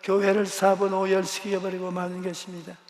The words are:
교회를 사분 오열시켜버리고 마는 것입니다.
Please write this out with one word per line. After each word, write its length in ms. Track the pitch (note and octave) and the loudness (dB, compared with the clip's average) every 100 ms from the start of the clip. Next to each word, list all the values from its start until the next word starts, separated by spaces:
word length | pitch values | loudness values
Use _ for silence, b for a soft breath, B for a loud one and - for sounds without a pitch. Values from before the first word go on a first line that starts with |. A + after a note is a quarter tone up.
교회를 420 | - G3 G3 G3 G3 | 2 4 4 4 2
사분 480 | - F#3+ F#3+ G3 | 2 4 4 2
오열시켜버리고 960 | F#3+ F#3+ F#3+ F3+ - G#3 G3 F#3+ F#3 F#3 | 0 2 2 0 -6 -4 -2 -2 -6 -4
마는 320 | F3+ F3+ F3+ | -4 -4 -6
것입니다. 520 | F#3 E3+ - F3 E3 F3 | -8 -8 -12 -12 -14 -18